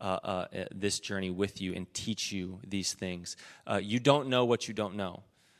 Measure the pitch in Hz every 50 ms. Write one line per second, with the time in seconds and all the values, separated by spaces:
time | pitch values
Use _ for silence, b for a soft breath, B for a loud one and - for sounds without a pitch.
0 | 107 95 92 - - 101 95 90 - - - 92 95 - - 95 101 101 - -
1 | - - 101 95 92 92 90 90 101 95 - - 95 92 90 92 90 - - -
2 | - 117 107 - - - 104 95 90 92 92 95 - 95 98 98 90 - - -
3 | 98 90 90 87 87 - B B B B B B B - 107 98 98 101 110 123
4 | 117 143 139 147 131 131 127 123 123 117 120 - - - 107 107 104 98 95 104
5 | 98 90 92 101 - _ b b b b b